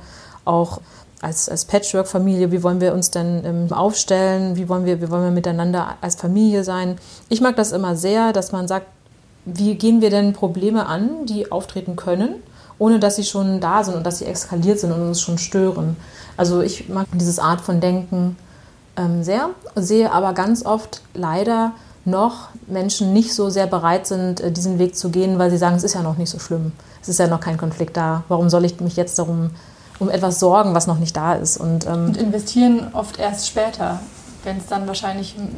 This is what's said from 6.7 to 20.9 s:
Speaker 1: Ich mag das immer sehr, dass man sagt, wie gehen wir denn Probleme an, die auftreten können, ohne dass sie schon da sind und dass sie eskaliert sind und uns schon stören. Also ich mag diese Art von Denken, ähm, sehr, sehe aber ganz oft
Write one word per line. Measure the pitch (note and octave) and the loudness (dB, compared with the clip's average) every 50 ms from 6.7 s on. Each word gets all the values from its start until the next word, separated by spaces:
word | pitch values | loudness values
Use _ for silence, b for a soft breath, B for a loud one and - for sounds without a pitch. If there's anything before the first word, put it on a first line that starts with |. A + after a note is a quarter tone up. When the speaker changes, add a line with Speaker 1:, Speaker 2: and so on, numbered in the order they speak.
| F#3 F#3 F#3 F3+ F3+ F3+ B B B B B B | -4 -4 -4 -4 -4 -6 B B B B B B
Speaker 1:
Ich | A#3 A3 | 0 2
mag | B3 B3+ B3 | 2 2 2
das | A#3+ G#3 G#3+ | 2 0 0
immer | - F#3 G3 F3+ F3 | 0 -2 -2 -2 -2
sehr, | E3 E3+ F#3+ G3+ A3+ A3+ A3+ | 0 0 2 2 2 2 2
dass | G#3+ G3+ F#3 - | 2 0 -2 -2
man | - F#3 F#3 F3+ | -4 -6 -4 -2
sagt, | F#3+ F#3+ F#3+ - - _ _ _ _ _ _ _ _ _ - | -4 -4 -6 -8 -18 _ _ _ _ _ _ _ _ _ -14
wie | - F3+ E3+ G3+ G#3 G#3 | -8 -4 0 0 0 0
gehen | G#3 G#3+ A3+ A3+ A#3 | 2 4 6 6 6
wir | A3 G#3 | 6 4
denn | G3 G3+ G3+ G3+ G3+ | 4 4 2 2 0
Probleme | - - F#3 E3+ F#3 F3+ G#3 A3 A3 G3+ | 0 -2 -2 0 0 0 2 2 2 0
an, | - D#3+ E3+ G#3 B3 D4+ E4 D4+ | 0 -2 -2 -2 -2 -2 -4 -6
die | A3+ G#3+ G#3 - - | -4 -4 -4 -4 -4
auftreten | - F3 F#3 - - G3 F#3 - F3 | -4 -6 -6 -6 -8 -8 -6 -6 -8
können, | F3 - F#3 F3+ F#3 G#3 C4+ F#4 - - B B B B B B B | -6 -4 -2 0 0 0 0 -2 -6 -12 B B B B B B B
ohne | G#3+ A3 A3+ A3 | 4 4 6 6
dass | G3+ G3+ G3+ G#3 | 4 2 2 0
sie | G3+ | -2
schon | - - G3 G3 F#3+ F#3+ F#3 | -4 -2 0 0 0 0 0
da | F3+ E3 F#3 G#3+ G#3+ | 0 2 2 2 2
sind | F#3+ F3+ | 0 -2
und | E3 E3 | -2 -2
dass | F3 E3+ - | -4 -4 -4
sie | - | -6
eskaliert | - F3+ E3+ - - F3+ E3+ E3+ F#3+ G#3 G#3 | -6 -6 -8 -6 -4 -2 0 2 2 2 2
sind | - E3+ | 2 0
und | E3 E3 | 0 0
uns | E3+ E3+ E3+ E3+ | 0 -2 -2 -2
schon | - - E3+ E3+ | -2 -2 -2 -2
stören. | - - - G3 F#3+ F#3+ F3 E3+ D#3+ D#3+ E3 E3 B B B B B B B B | -2 0 0 2 2 2 2 0 -2 -2 -2 -4 B B B B B B B B
Also | F3+ F3 F3 F3+ | 0 2 2 2
ich | F3+ - - - - - | 2 0 -2 -6 -10 -6
mag | F#3 F#3+ G3 - - | -4 -4 -4 -2 -2
diese | F3 F3 F3 E3+ F3 | 0 0 0 0 0
Art | - D#3 E3+ F3 | 0 0 0 0
von | F3 - F3+ E3+ | -2 -2 0 2
Denken, | E3 F3+ F3+ F#3 F3+ F3+ F#3 F3+ F3+ F3+ F3+ F3+ B B B B B B B B B B - - | 2 2 0 0 -2 -4 -2 0 0 -2 -2 -6 B B B B B B B B B B -8 -4
ähm, | F3+ F3 E3+ E3+ E3 | -2 0 0 0 0
sehr, | E3 G3 A#3+ C#4+ F4 F#4 - - - - | 0 -2 -2 -2 -4 -6 -10 -14 -10 -6
sehe | G#3+ F#3 F3+ G#3+ A3 A3+ - | -4 0 2 4 4 4 4
aber | - F3 F#3+ F#3+ F#3 | 2 2 0 0 0
ganz | F3+ F#3 G3+ A#3 A#3 - | 0 0 2 0 0 0
oft | G3 G#3+ A3 A3 - | 0 -2 -2 -2 -6